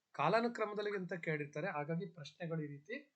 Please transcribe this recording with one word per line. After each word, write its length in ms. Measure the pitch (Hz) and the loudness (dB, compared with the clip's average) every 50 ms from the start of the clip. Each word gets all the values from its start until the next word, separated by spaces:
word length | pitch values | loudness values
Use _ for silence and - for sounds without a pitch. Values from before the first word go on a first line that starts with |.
| _ _ - | _ _ 0
ಕಾಲಾನುಕ್ರಮದಲ್ಲಿ 840 | - 143 160 202 226 233 240 233 - 220 208 208 208 208 208 202 | 2 4 6 6 6 4 4 2 0 0 0 0 0 0 0 0
ಅಂತ 160 | 202 185 170 196 | 0 -2 -2 -4
ಕೇಳಿರ್ತಾರೆ. 540 | 175 165 170 156 147 147 143 - 151 156 | -2 0 0 0 0 0 -2 -2 -2 -2
ಹಾಗಾಗಿ 400 | 196 151 147 147 147 165 175 202 | 0 0 0 0 0 0 0 -2
ಪ್ರಶ್ನೆಗಳು 560 | 196 - 160 143 - - - 180 160 165 165 151 | -4 -8 -10 -12 -12 -10 -8 -6 -4 -2 -2 -2
ಈ 40 | |
ರೀತಿ 460 | 143 143 139 - - 233 294 302 - _ | -4 -6 -10 -8 -8 -8 -8 -8 -12 _